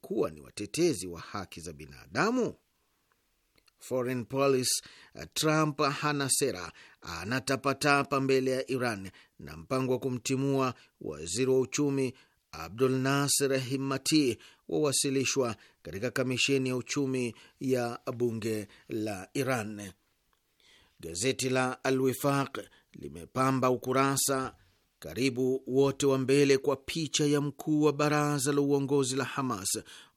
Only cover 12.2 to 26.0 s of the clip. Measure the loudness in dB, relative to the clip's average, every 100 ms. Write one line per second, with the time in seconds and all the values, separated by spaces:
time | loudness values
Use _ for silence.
12.2 | _ _ _ -12 -10 0 2 2 2 2
13.2 | 2 2 2 0 -2 -4 -2 -2 2 2
14.2 | 2 0 -8 -20 -4 0 2 2 0 0
15.2 | 0 0 -2 -4 -14 _ -12 -6 -4 -2
16.2 | -2 0 2 2 0 -2 -4 -2 -2 -2
17.2 | -4 -6 -18 -8 -2 0 0 -6 -8 -2
18.2 | -2 -2 -4 -4 -6 -16 -8 -4 -4 -6
19.2 | -6 -4 -2 -2 -4 -10 -12 -16 _ _
20.2 | _ _ _ _ _ -20 _ -16 -12 -4
21.2 | -2 0 0 0 0 0 0 2 2 2
22.2 | 2 0 0 -6 -14 _ _ -16 -14 -12
23.2 | -6 0 2 2 2 2 0 2 2 2
24.2 | 0 0 -4 -10 _ _ _ _ -8 0
25.2 | 0 2 0 0 0 4 4 4